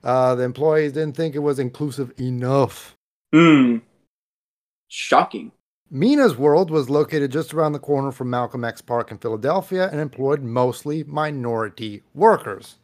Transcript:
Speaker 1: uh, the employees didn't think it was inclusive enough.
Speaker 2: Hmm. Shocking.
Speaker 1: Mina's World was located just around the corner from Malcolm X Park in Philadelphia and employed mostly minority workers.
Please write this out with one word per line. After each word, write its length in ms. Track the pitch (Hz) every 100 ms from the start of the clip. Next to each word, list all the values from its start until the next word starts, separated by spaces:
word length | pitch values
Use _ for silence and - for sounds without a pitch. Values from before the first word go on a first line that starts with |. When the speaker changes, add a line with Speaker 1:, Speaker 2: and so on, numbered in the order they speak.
Speaker 1:
uh, 320 | 131 127 127 123
the 80 |
employees 500 | 127 123 156 156 151
didn't 220 | 139 156 135
think 160 | 160
it 60 | 139
was 180 | 147 139
inclusive 540 | 127 127 151 131 127 -
enough. 760 | 127 127 123 139 123 - - _ _ _ _
Speaker 2:
Hmm. 460 | 156 165 151 127 117 _ _ _ _ _ _ _ _ _ _ _
Shocking. 640 | - - - - 107 - _ _ _ _
Speaker 1:
Mina's 480 | 135 208 294 254 120
World 320 | 147 151 180
was 180 | 156 127
located 420 | 143 151 156 143
just 200 | 143 160
around 200 | 156 156
the 60 | 147
corner 320 | 135 143 139
from 180 | 135 127
Malcolm 340 | 123 120 131
X 180 | 117 113
Park 280 | - 120 113
in 60 | 104
Philadelphia 720 | 120 110 127 185 185 185 185
and 80 | 147
employed 440 | 151 - 135 147
mostly 600 | 127 120 127 120 147 156
minority 1000 | 147 147 151 143 120 113 110 - 110 104 _
workers. 640 | 139 214 196 - 98 - _